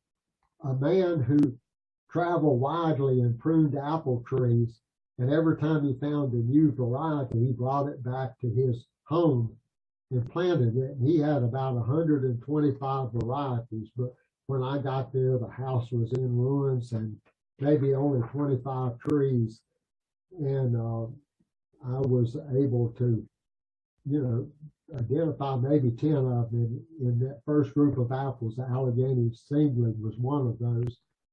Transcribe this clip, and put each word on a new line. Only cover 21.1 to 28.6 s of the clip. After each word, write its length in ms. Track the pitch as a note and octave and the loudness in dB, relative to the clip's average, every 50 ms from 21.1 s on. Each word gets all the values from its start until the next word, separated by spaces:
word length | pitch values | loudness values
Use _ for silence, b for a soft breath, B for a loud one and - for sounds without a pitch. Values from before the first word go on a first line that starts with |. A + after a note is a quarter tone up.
| - - _ _ _ _ _ _ _ _ _ _ _ _ - | -10 -16 _ _ _ _ _ _ _ _ _ _ _ _ -10
I 140 | B2 B2+ C3+ | -8 -4 -2
was 360 | C#3 B2 B2+ B2 A#2+ A#2 A#2+ C#3+ - C#3+ B2+ | 0 2 2 2 2 2 0 -6 -6 -2 2
able 400 | C3 C#3+ B2+ A#2+ A#2+ A#2+ A#2 - - | 2 2 4 2 2 0 0 0 0
to, 280 | B2 A#2+ A2+ G#2+ - - _ _ _ _ _ _ _ _ _ _ _ _ _ _ _ C#3 | 0 2 2 0 -2 -8 _ _ _ _ _ _ _ _ _ _ _ _ _ _ _ -2
you 140 | C#3 D3+ C3 | -2 0 0
know, 260 | B2 A#2 A#2 - - - _ - D3+ - _ _ - - | 0 -2 -2 -4 -6 -12 _ -20 -20 -20 _ _ -14 -8
identify 600 | C3 A#2+ G#2 B2+ D#3 E3 D#3 B2+ - B2 B2+ C3+ | -8 -4 -2 0 0 0 0 -2 -2 -4 -2 -2
maybe 340 | A#2+ B2 C#3 D3+ D3 B2+ A#2+ | 0 0 2 2 4 4 2
ten 240 | A2+ - - D3+ D#3 | 0 0 0 0 2
of 360 | C#3 C3 B2+ B2 A#2+ A#2+ A2+ A#2 | 2 2 0 0 0 0 0 0
them 320 | A#2+ A#2 A2+ A#2+ - - - D#3+ D#3+ | -2 0 -2 -2 -6 -10 -14 -10 -4
in, 80 | C3 B2 | -2 0
in 100 | A#2+ A#2 | 0 0
that 220 | B2+ C3+ C3 - - | 0 -2 -4 -8 -4
first 300 | - D3+ D3+ C#3 - - | 0 2 2 2 2 2
group 240 | D3 D3 C#3+ B2+ B2+ | 2 4 4 4 2
of 140 | B2 A#2 C3 | 0 -2 -2
apples. 420 | C3 C#3 C3+ B2 - A#2 A2+ - | -4 -4 -4 -6 -4 -6 -6 -6
The 80 | B2+ | -6